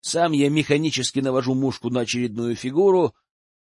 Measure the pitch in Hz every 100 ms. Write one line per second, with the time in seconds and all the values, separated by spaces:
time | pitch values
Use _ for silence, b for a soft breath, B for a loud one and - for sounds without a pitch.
0 | - 160 170 147 143 151 143 147 156 131
1 | 123 143 135 131 123 131 135 - 120 127
2 | 127 123 123 107 117 117 127 143 196 185
3 | 143 - _ _ _ _